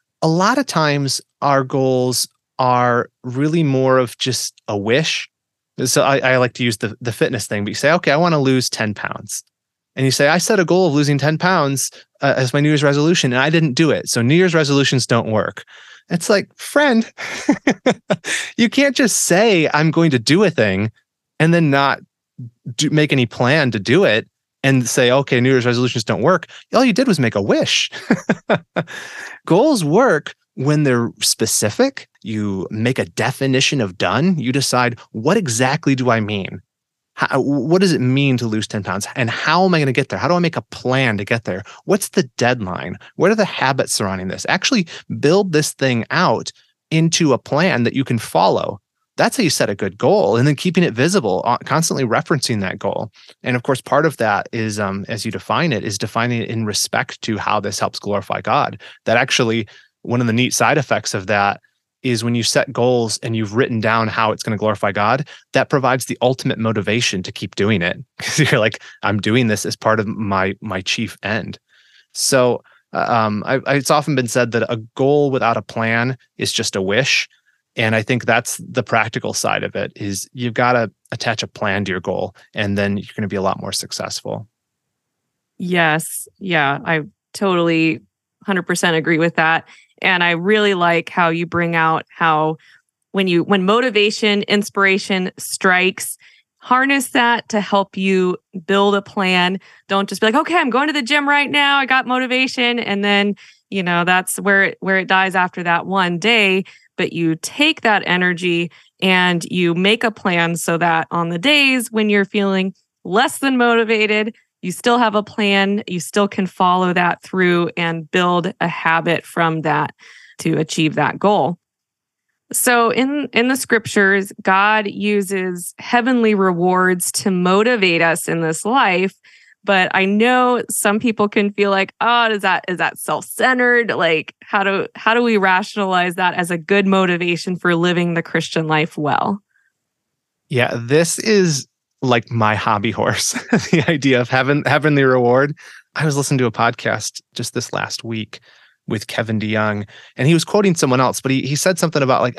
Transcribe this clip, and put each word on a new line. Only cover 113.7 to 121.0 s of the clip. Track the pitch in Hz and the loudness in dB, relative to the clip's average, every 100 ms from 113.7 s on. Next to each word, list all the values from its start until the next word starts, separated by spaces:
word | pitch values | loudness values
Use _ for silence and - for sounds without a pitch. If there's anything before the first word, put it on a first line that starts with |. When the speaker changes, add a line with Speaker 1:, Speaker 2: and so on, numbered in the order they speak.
| 233 220 220 214 214 214 - _ _ | 2 2 0 0 0 -2 -6 _ _
Speaker 2:
you | 180 | -10
still | 175 - 240 | -4 0 2
have | 226 214 | 2 0
a | |
plan, | 208 - 208 196 196 202 - | -4 -2 0 2 2 0 -4
you | 180 | -6
still | - 214 202 | -4 0 0
can | - 185 | 0 -6
follow | - 185 180 185 | 0 2 2 2
that | 175 175 170 | 0 0 -2
through | - 190 180 175 175 - | -6 0 2 2 -2 -4
and | 170 165 156 | -4 -6 -4
build | 185 180 175 175 - | 0 2 0 -2 -4
a | 175 | -6
habit | - 170 165 160 165 - | -2 0 0 0 -2 -4
from | - 165 160 | -2 -2 0
that | 156 147 151 - - - - - | -2 -2 -2 -8 -20 -20 -20 -8
to | - 156 | -2 -2
achieve | 160 - 156 | -2 0 0
that | 143 | 0